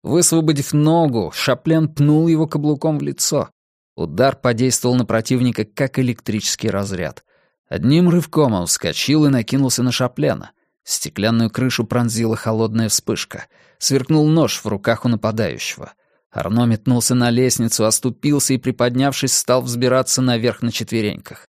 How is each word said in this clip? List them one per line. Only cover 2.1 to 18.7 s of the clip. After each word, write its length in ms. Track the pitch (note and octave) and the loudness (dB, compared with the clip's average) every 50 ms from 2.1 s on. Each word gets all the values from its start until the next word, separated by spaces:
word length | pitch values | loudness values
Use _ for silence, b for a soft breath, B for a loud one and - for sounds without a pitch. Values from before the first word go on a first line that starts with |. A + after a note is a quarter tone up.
| D3+ D#3 E3 | 4 4 4
его 200 | E3 E3 D#3 D#3+ | 4 2 2 0
каблуком 520 | D#3 - D3+ C#3+ D3+ D3+ C3+ - D#3+ D3+ C#3+ | -2 -2 -2 0 0 -2 0 -2 -2 -2 -2
в 40 | |
лицо. 480 | C#3+ C#3+ C#3 - - - D#3 C#3+ G2 - _ _ _ _ _ _ _ _ _ | -4 -6 -6 -4 -4 -2 -2 -2 -2 -4 _ _ _ _ _ _ _ _ _
Удар 380 | - E2+ D#2+ D2 F2+ B2+ C#3 C3 | -8 -8 -6 0 2 2 2 2
подействовал 600 | _ - B2 A#2 G#2+ B2+ C3 A#2+ - - B2 B2 | _ 0 0 0 2 0 0 0 0 0 0 2
на 80 | B2+ A#2 | 0 0
противника, 600 | - A2 A2+ A2 - C3 B2 B2 B2 A2+ - A2 | 0 0 -2 0 0 0 2 2 0 0 -2 -6
как 340 | - _ - C#3+ C3 - - | -6 _ -4 -4 -2 0 -2
электрический 720 | B2+ B2 A2+ - _ - G#2+ G#2+ - - - - - A2 | -2 -2 -4 -6 _ -6 -6 -4 -4 -4 -6 -2 -4 -2
разряд. 540 | F#2+ G2 G2+ G2 F#2+ F2 F2 D2 - - _ _ _ _ _ _ _ _ _ _ | -2 -2 -4 -4 -6 -6 -6 -8 -8 -12 _ _ _ _ _ _ _ _ _ _
Одним 400 | - - D2+ B2 D3 E3+ F3+ F3 | -6 -2 2 2 4 4 4 4
рывком 440 | E3 F3+ D#3 - - D#3+ D3+ B2+ G#2+ | 4 2 0 0 0 2 2 2 2
он 120 | F#2 F2 | -2 -2
вскочил 600 | E2+ - - - E2+ D2+ - - - C#3+ D#3 D3+ | -2 -4 -2 -2 -4 -2 -2 0 0 2 4 4
и 20 | C#3+ | 2
накинулся 540 | C#3 B2 G#2+ - C3 C3+ C#3 B2+ - - | 2 0 -2 -2 0 0 0 0 0 0
на 100 | B2 B2+ | -2 -2
Шаплена. 600 | A#2+ - B2+ A#2+ - - D3+ C#3+ G#2 - - - _ _ _ _ _ _ | 0 -2 -2 -4 -2 -2 -2 -2 -2 -4 -8 -16 _ _ _ _ _ _
Стеклянную 680 | _ - - - - - _ - G2 A2+ A#2 A2+ A#2 A2 | _ -8 -8 -6 -8 -8 _ -2 0 0 2 2 0 0
крышу 340 | - - C3 B2+ - - A#2 | 0 -2 -2 -2 -2 -2 -4
пронзила 500 | - B2 B2 A#2+ A#2 A2 A2+ A#2 A2 A2+ | -2 0 0 0 0 0 -2 -2 -2 -2
холодная 540 | G#2+ - A2 A2 A2 A2+ A2 G#2+ A2+ A2+ G#2+ | -2 -2 -2 0 0 -2 0 0 -2 -2 0
вспышка. 580 | - - _ - A2+ - - _ - - - b b b b b b b | -2 -4 _ -4 -4 -4 -6 _ -12 -16 -16 b b b b b b b
Сверкнул 480 | - - C3 C3+ B2+ - D#3 D#3 D3+ D3+ | -2 0 0 0 2 2 2 2 4 4
нож 360 | D#3+ E3 D3 A2 - - - | 4 4 2 2 -2 -4 -6
в 20 | |
руках 380 | G#2+ G#2 G2 - A#2 A#2 - - | -6 -6 -2 0 -2 -2 0 0
у 40 | B2 | -2
нападающего. 840 | A#2 A2 - A2 A2 A2 G#2+ E2+ A#1+ - - - - - D2 - - _ _ _ _ _ _ _ | -2 0 -2 -2 -2 0 -2 -2 -4 -6 -10 -10 -10 -12 -16 -18 -20 _ _ _ _ _ _ _
Арно 320 | - - - G2 G#2 A#2 B2 | -8 -6 -4 0 0 2 2
метнулся 500 | A#2+ A2+ G#2+ _ C3 B2 A#2+ A2 - B2+ | 2 0 0 _ 0 0 2 2 0 2
на 160 | B2 A#2+ A#2+ | 2 2 2
лестницу, 540 | A#2 B2 C3 B2+ - - A#2 A2+ - - A2 | 2 2 2 2 2 0 0 -2 0 0 0
оступился 680 | A2 A2+ - - B2+ A2 _ - D3 D3 C#3+ - - C3+ | 0 0 0 -2 -4 -4 _ 0 0 0 2 2 0 -2
и, 40 | A#2+ | -2
приподнявшись, 800 | - C3 | -2 -4